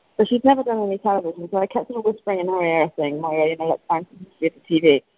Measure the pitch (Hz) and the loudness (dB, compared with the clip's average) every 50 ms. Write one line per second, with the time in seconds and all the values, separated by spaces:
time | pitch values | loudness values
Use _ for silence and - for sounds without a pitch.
0 | _ _ _ - 214 - 247 240 - 269 269 262 254 240 226 220 208 196 196 196 | _ _ _ 0 0 2 2 2 4 4 4 4 2 -2 -2 -2 -2 -2 -4 -2
1 | - 208 196 190 175 165 165 175 170 170 - 190 196 - - - - - 240 233 | 0 0 0 0 -2 -4 -6 -8 -8 -4 -2 -2 -2 -2 -2 -4 -6 -6 -6 -4
2 | 220 214 214 - - 208 196 180 175 185 185 185 175 165 165 165 151 156 - - | -2 -2 -2 -2 -4 -4 -4 -2 -2 -2 -2 0 0 2 2 2 0 0 -2 -4
3 | 151 143 147 151 165 160 156 160 156 156 165 160 160 165 - - _ - 170 160 | -4 -4 -4 -4 -4 -2 0 0 0 0 0 -2 -2 -4 -4 -4 _ -4 -4 -4
4 | 175 - - - - - _ - 160 165 - - _ - 170 156 170 160 139 127 | -4 -8 -16 -20 -20 -20 _ -4 -4 -4 -4 -6 _ -2 0 4 6 6 4 4
5 | - _ _ | 2 _ _